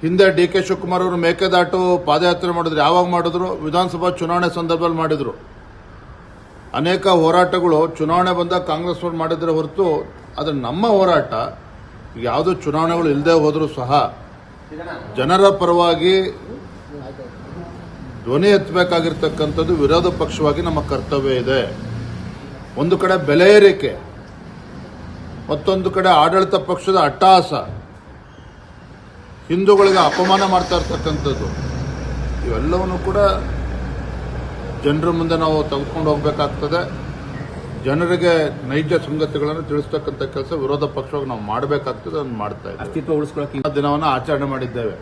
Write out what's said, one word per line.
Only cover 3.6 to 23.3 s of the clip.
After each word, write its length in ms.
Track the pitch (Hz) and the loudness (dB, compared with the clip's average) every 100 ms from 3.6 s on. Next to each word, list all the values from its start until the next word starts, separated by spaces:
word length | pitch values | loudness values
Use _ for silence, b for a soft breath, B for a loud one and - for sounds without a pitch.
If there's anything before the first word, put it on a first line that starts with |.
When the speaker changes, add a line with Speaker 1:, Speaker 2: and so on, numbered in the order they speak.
| 156 | -2
Speaker 1:
ವಿಧಾನಸಭಾ 420 | 151 180 165 180 180 | 0 0 0 -2 -2
ಚುನಾವಣೆ 280 | 165 175 175 170 | -2 0 0 -2
ಸಂದರ್ಭದಲ್ಲಿ 400 | 165 165 170 165 | -2 0 0 0
ಮಾಡಿದ್ರು. 320 | 160 151 131 - - - - - - - - - - - - - - 131 | -2 -2 -4 -8 -16 -20 -20 -20 -20 -20 -20 -20 -20 -20 -20 -20 -10 -4
ಅನೇಕ 260 | 156 185 190 180 | 0 2 4 6
ಹೋರಾಟಗಳು 580 | 160 175 180 180 175 156 139 113 | 6 6 4 4 4 4 2 0
ಚುನಾವಣೆ 340 | 156 170 185 180 | 0 2 2 0
ಬಂದಾಗ 240 | 175 180 180 | 0 0 -2
ಕಾಂಗ್ರೆಸ್ 320 | 156 175 170 175 | -4 -2 -4 -4
ಅವರು 120 | 165 | -4
ಮಾಡಿದ್ರೆ 300 | 160 160 165 160 | -4 -2 0 0
ಹೊರತು, 300 | 151 165 185 151 - - - - | -2 0 0 0 -4 -14 -16 -8
ಆದರೆ 160 | 147 143 120 | -4 -4 -4
ನಮ್ಮ 160 | 151 226 202 | -2 2 4
ಹೋರಾಟ 360 | 190 165 - 113 135 - - - - - - 117 117 | 4 4 2 -4 -6 -8 -20 -20 -20 -20 -18 -6 -2
ಯಾವುದು 240 | 123 165 185 151 | 0 0 -2 -2
ಚುನಾವಣೆಗಳು 440 | 147 165 170 165 143 | -2 0 0 2 2
ಇಲ್ಲದೆ 200 | 147 165 151 | 4 4 4
ಹೋದರೂ 240 | 151 156 - | 2 -2 -4
ಸಹ 120 | 123 143 117 - - - - - - 156 170 - - 110 | 0 2 2 -4 -18 -20 -20 -20 -18 -14 -12 -12 -12 -4
ಜನರ 260 | 135 185 196 196 | 2 6 6 6
ಪರವಾಗಿ 540 | 175 175 175 160 175 190 190 - - 240 - - - 147 135 135 - - - - - - - - - - 110 | 2 4 4 4 4 2 2 -6 -14 -14 -16 -18 -16 -16 -14 -16 -16 -16 -16 -14 -14 -14 -16 -16 -16 -12 -2
ಧ್ವನಿ 240 | 135 190 202 | 2 6 4
ಎತ್ತಬೇಕಾಗಿರ್ತಕ್ಕಂಥದ್ದು 1160 | - 170 180 170 165 156 160 135 151 147 160 170 | 4 0 2 2 0 -2 -2 -2 -2 0 0 2
ವಿರೋಧ 260 | 139 165 175 - | 4 4 2 0
ಪಕ್ಷವಾಗಿ 420 | 156 - 151 147 170 | -4 0 0 0 -2
ನಮ್ಮ 140 | 156 135 | -2 -2
ಕರ್ತವ್ಯ 500 | 139 - 143 135 127 | -4 -2 -2 0 -2
ಇದೆ. 200 | 123 135 107 - - - - - - - - - - - | 0 0 0 -6 -10 -10 -10 -10 -12 -14 -16 -16 -14 -4
ಒಂದು 140 | 151 185 | 0 2
ಕಡೆ 140 | 185 185 143 | 2 0 2